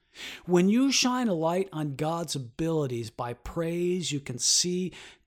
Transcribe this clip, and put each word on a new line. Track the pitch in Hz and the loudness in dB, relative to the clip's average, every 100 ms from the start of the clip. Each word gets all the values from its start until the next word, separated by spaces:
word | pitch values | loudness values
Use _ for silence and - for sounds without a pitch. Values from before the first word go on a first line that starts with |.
| _ - - - - | _ -18 -16 -10 2
When | 175 185 | 4 6
you | 226 269 | 4 4
shine | 247 254 254 240 | 4 2 2 0
a | |
light | 165 160 180 190 | 2 2 2 -2
on | 156 151 135 | -4 -4 -2
God's | 151 170 170 143 | -2 -2 -4 -6
abilities | 120 - 165 160 143 120 110 | -6 -4 0 0 0 -4 -6
by | - 120 | -6 -8
praise, | 120 - 170 165 170 175 185 151 | -8 -8 -4 -2 0 0 0 -2
you | 143 | -4
can | 143 113 | -6 -2
see | - - 175 180 185 - - - | 2 2 2 0 -4 -6 -20 -18